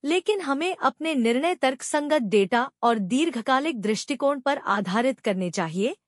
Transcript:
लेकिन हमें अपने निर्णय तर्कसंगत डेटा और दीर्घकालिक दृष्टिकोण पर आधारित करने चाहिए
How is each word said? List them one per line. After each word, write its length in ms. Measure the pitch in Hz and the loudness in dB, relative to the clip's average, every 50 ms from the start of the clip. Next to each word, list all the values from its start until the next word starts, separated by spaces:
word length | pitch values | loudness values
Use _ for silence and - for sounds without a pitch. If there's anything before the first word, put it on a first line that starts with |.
| - | -2
लेकिन 360 | 277 320 370 359 - 427 403 | 0 0 0 2 0 -2 -2
हमें 360 | 349 269 277 269 320 370 370 | 0 -2 -2 0 0 -2 -4
अपने 380 | - - 269 262 _ 302 320 320 | 0 0 -2 0 _ -4 -2 0
निर्णय 400 | 269 226 226 233 254 294 339 359 | 2 2 2 2 2 2 0 0
तर्कसंगत 680 | - - 262 269 - - - - 302 294 294 302 302 240 | 2 0 0 0 -2 -8 -2 -2 -2 0 2 0 0 2
डेटा 480 | 196 196 208 196 180 - 233 254 - _ _ - | 2 2 2 2 4 2 0 0 0 _ _ 0
और 160 | 233 233 226 | 2 2 2
दीर्घकालिक 800 | 196 180 220 262 320 339 269 233 214 - 262 262 285 320 311 233 | 0 0 0 0 0 0 -2 -4 0 0 0 2 2 -2 -4 -4
दृष्टिकोण 600 | 185 208 220 - - - 285 247 285 277 285 277 | -2 -2 -2 -2 -2 -6 -6 -2 0 0 0 0
पर 180 | 254 277 285 285 | 0 -2 -2 -2
आधारित 640 | - - 196 208 202 180 180 220 240 262 262 _ | -2 -2 -2 -2 -2 -2 0 0 0 0 -2 _
करने 300 | _ 226 196 185 185 180 | _ -2 -2 -2 -2 -4
चाहिए 460 | 160 - 175 160 156 185 196 254 370 _ _ | -2 -4 -4 -4 -2 -2 -2 -2 -4 _ _